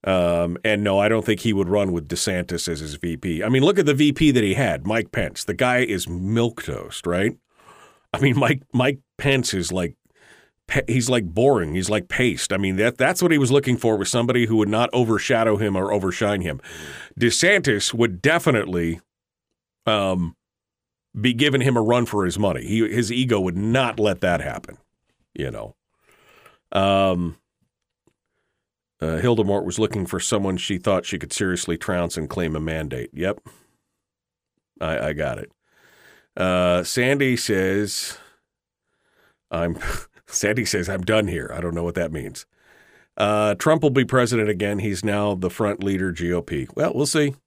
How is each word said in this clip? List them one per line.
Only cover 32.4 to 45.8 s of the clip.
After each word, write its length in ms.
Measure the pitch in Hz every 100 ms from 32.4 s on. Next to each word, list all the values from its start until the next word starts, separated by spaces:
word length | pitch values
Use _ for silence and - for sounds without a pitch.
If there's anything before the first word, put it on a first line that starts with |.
| 82
a 60 | 78
mandate. 480 | 78 80 76 65 60
Yep. 260 | 71 90 104 - _ _ _ _ _ _ _ _ _ _ _ _ _
I, 300 | 80 80 73
I 40 |
got 240 | 76 73 53
it. 120 | - _ _ _ _ _ - _ _ -
Uh, 480 | 92 90 90 90
Sandy 500 | 85 - 123 143 131
says, 840 | 120 - 98 95 98 104 - - - - _ _ _ _ _ _ _ _ _ _ _ _
"I'm," 280 | 82 85 82 - -
<laughs> 240 | - _ _
Sandy 400 | - 104 107 104
says, 240 | 95 87
"I'm 100 | 98
done 280 | 92 110 101
here." 220 | 85 -
I 80 | -
don't 120 | 87
know 80 | 85
what 120 | 85
that 180 | 90 82
means. 320 | 78 80 - - _ _ _ _ _ _ -
Uh, 380 | 104 107 107
"Trump 280 | 101 156 156
will 60 | 147
be 160 | 131
president 460 | 123 131 120 120 107
again. 300 | 95 101 104
He's 220 | 107 92
now 320 | 107 104 104
the 140 | 92 92
front 340 | - 107 101